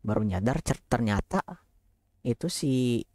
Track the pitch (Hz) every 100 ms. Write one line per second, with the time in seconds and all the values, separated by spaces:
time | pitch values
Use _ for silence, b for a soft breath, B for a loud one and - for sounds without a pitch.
0 | - 107 107 92 110 151 - - _ 120
1 | 113 202 - 190 - 175 _ _ _ _
2 | _ _ 127 117 165 - 147 131 123 117
3 | -